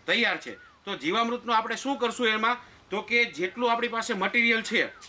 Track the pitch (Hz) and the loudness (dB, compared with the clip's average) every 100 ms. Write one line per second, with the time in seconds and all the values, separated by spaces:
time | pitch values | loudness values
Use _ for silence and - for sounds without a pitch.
0 | - 214 214 165 123 95 - - 202 170 | -2 2 2 -2 -8 -14 -20 -16 -10 -4
1 | 147 220 233 240 226 220 220 214 269 247 | 0 0 0 -2 0 0 0 -4 -4 0
2 | 233 208 226 214 226 240 - - - 202 | -2 2 0 2 0 0 -6 -20 -6 -6
3 | 208 240 226 147 185 233 247 233 233 233 | 0 0 0 -2 -4 0 0 2 0 -2
4 | 220 202 202 240 233 220 - 196 135 - | -4 -2 0 2 4 2 0 -2 -2 -6